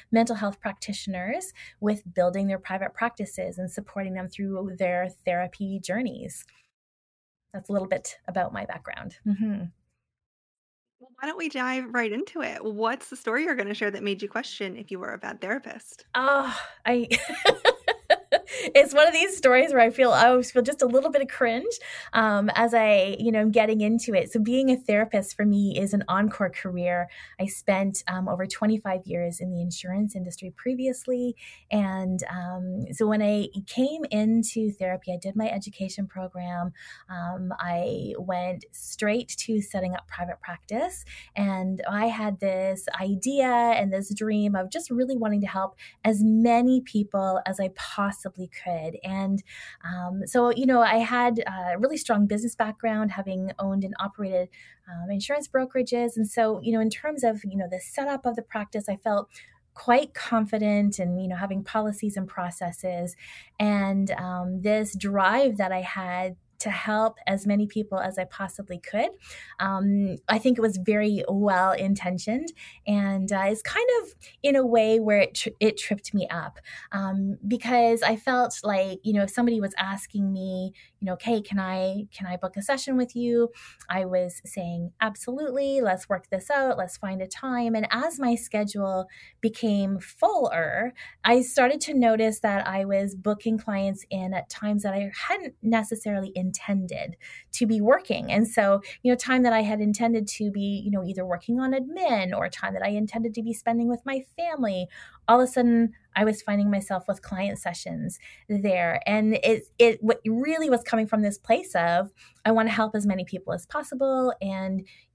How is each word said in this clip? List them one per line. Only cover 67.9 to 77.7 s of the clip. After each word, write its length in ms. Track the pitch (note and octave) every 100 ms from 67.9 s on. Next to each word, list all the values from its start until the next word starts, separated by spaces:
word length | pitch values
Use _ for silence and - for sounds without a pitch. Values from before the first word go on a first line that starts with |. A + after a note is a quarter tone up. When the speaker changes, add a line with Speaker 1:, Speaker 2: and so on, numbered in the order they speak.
| F#3+
Speaker 1:
as 180 | F#3 F#3+
I 60 |
possibly 560 | F#3 - F#3 - G3 F3
could. 300 | - G#3 D#4+ F#4+ - - - -
Um, 560 | F#3+ G3 G3+ G3+ G3 D3+ -
I 80 | A3
think 200 | B3+ A#3
it 40 |
was 160 | A3 F#3
very 440 | F3+ G#3 G#3+ G3+ -
well 460 | G3 G3+ F#3 F#3+
intentioned 800 | - F#3+ G3 F#3 F3+ - A#3+ E4 - - - -
and, 420 | G#3 G3 G3 F#3+
uh, 100 | G3 G3
it's 140 | G#3+
kind 260 | - G#4+ B4 A#4+
of 140 | - - - -
in 120 | C#4+ C#4
a 100 | B3+
way 320 | A#3 A3 A3+
where 220 | G#3+ G#3
it, 160 | F#3+ -
tri-, 160 | - -
it 180 | G#3+ G#3
tripped 360 | - G3+ -
me 120 | G3+ -
up, 300 | E3 D#3 - - - -
um, 440 | G3 F#3+ F#3+ G3 G3+ G3+
because 560 | A#3 A#3